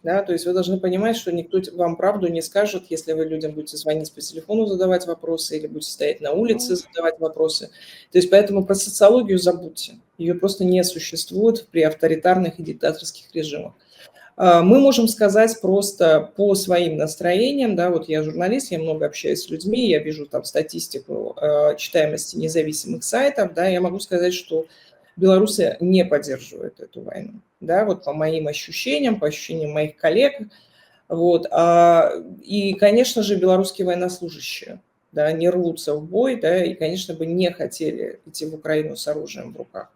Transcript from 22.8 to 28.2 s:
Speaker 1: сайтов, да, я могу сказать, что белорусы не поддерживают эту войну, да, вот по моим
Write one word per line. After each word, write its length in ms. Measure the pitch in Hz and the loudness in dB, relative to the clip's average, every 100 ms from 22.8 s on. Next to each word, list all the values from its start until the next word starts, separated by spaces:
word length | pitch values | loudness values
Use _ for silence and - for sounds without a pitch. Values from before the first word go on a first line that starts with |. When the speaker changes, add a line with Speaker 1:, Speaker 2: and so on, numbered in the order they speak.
| - 240 | -8 -8
Speaker 1:
сайтов, 500 | - 240 277 277 190 | -4 0 0 0 -4
да, 140 | 165 185 | 0 0
я 120 | 180 | 0
могу 200 | 180 190 | -2 -4
сказать, 340 | - 180 180 | -4 0 0
что 320 | 180 - 160 160 _ _ _ _ - | -2 -4 -6 -6 _ _ _ _ 2
белорусы 600 | 190 190 208 - 170 - | 4 6 4 2 0 0
не 240 | 175 185 | 2 4
поддерживают 760 | - 147 147 131 - - - _ | 4 0 -2 -10 -10 -14 -14 _
эту 220 | - - | -20 -18
войну, 320 | - - - - _ _ | -16 -14 -14 -18 _ _
да, 240 | 156 180 214 | -2 0 0
вот 180 | 185 | -2
по 80 | - | -4
моим 340 | 151 | -2